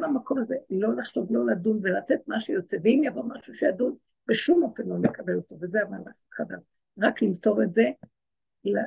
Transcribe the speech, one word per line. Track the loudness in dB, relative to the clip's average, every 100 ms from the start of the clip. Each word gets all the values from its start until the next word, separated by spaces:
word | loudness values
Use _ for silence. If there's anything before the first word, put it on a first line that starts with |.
במקום | 2 -2 -2 -2
הזה? | -2 -4 -4
לא | -2 0 -2
לחשוב, | -4 -4 0
לא | 0 2
לדון | 2 0 0
ולתת | 0 0 0 -2 -2
מה | -6
שיוצא, | -2 -4 -4 0
ואם | 4 4 2
יבוא | -2 -8
משהו | -10 -12 -2
שידון, | 0 2 -2 -4 _ _ 0
בשום | 2 4 4
אופן | 4 -2 -6
לא | 0
נקבל | 0 0 -4 -4
אותו, | -4 -10
וזה | -4 -2
המהלך | -2 -6 -14 -20 _
החדש. | -10 -8 -10 -16 _ _ -2
רק | -2 2
למסור | 0 2 2 2
את | 2
זה | 2 2 0 -14 _ _ _ _ _ -2
ל-, | -2